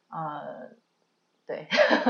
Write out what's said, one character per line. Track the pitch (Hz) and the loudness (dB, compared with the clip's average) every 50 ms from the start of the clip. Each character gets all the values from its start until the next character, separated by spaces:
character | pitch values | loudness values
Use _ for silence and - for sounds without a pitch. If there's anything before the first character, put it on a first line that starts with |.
| _ _ | _ _
啊， | 165 165 160 151 147 147 147 143 135 - 127 - - _ _ _ _ _ _ _ _ _ _ _ _ _ _ | -10 -8 -6 -6 -8 -8 -10 -10 -12 -12 -14 -16 -18 _ _ _ _ _ _ _ _ _ _ _ _ _ _
对。 | - - - 151 - - 277 587 - 320 - - | -8 -8 -8 -4 -2 4 4 6 6 4 4 4